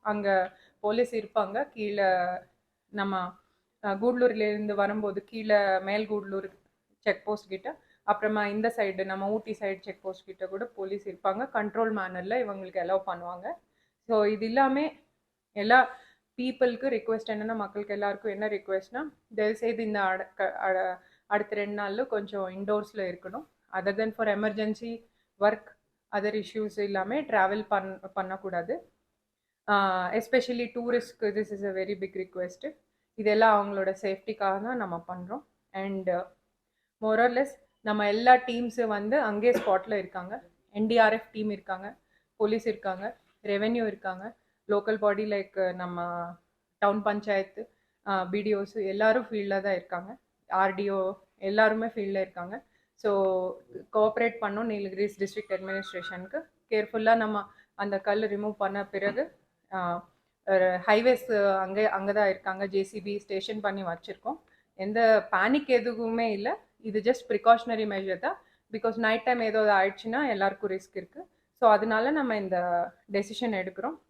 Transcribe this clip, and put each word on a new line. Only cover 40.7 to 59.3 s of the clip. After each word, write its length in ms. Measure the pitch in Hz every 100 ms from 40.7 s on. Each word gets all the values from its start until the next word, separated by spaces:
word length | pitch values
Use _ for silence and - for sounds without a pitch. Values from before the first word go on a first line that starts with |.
| 208 214
டி 100 | 233
ஆர் 160 | 220
எஃப் 180 | 220 -
டீம் 180 | 220 214
இருக்காங்க, 460 | 202 - 185 196 254 _ _ _ _
போலீஸ் 320 | 208 214 226
இருக்காங்க, 500 | 208 196 185 202 - _ _
ரெவென்யூ 440 | 208 202 214 233 220
இருக்காங்க, 480 | 196 190 185 208 - _ _ -
லோக்கல் 300 | 202 208 220
பாடி 320 | 208 202 214
like, 220 | 202 196
uh, 200 | 196 185
நம்ம 560 | 180 180 175 175 175 170 175 _ _ _ _
டவுன் 240 | 202 208
பஞ்சாயத்து, 680 | 208 208 208 196 190 - 226 _ _ _ -
ஆ, 180 | 196 185
பி 160 | 202
டி 140 | 208 202
ஓஸ் 180 | 202
எல்லாரும் 520 | 226 190 196 214 233 214
ஃபீல்ட்ல 360 | 220 202 196
தான் 120 | 196
இருக்காங்க, 440 | 185 - 180 185 240 _ _ _
ஆர் 280 | 185 190 190
டி 140 | 202
ஓ 300 | 196 185 196 _ _
எல்லாருமே 480 | 196 208 220 220 220
ஃபீல்ட்ல 360 | - 196 196
இருக்காங்க. 460 | 190 - 175 233 _ _ _
So, 200 | _ 214 196 190 185 185 - - 180 -
கோஆப்ரேட் 420 | 220 214 214 233 226
பண்ணோம் 220 | 208 202
நீலகிரிஸ் 600 | 233 208 196 185 202 208
டிஸ்ட்ரிக்ட் 280 | 196 214 -
அட்மினிஸ்ட்ரேஷனுக்கு. 880 | 190 190 196 196 180 180 180 185 294 320 _ _
கேர்ஃபுல்லா 460 | 220 214 226 220 226
நம்ம 300 | 214 208 196 _ _
அந்த 260 | - 202 196
கல் 220 | 196 202
ரிமூவ் 300 | 220 202 214
பண்ண 360 | 208 196 196 196
பிறகு, 480 | 196 202 208 320